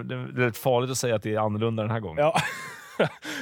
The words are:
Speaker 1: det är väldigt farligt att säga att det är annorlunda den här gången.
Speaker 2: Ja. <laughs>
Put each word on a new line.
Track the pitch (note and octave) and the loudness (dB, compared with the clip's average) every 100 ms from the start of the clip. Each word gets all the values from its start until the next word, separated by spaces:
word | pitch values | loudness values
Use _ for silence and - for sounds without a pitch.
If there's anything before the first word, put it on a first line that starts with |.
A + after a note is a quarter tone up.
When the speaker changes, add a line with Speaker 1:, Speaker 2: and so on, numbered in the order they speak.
Speaker 1:
det | B2 B2+ | -2 -6
är | |
väldigt | B2+ C3 B2 G#2+ | -6 0 0 2
farligt | C#3 B2 B2+ | 2 2 2
att | C3 | 0
säga | B2+ G#2+ | 2 2
att | |
det | A2 G#2+ | 2 2
är | |
annorlunda | G#2+ G#2 A#2 A2 | 2 2 0 0
den | G#2+ | 0
här | A#2 | -2
gången. | G2 D#2+ | -2 2
Speaker 2:
Ja. | D3+ E3 - - - - - - | 4 2 0 -6 -12 -14 -6 0
<laughs> | E3 - D4+ D4 | 0 -2 -10 -6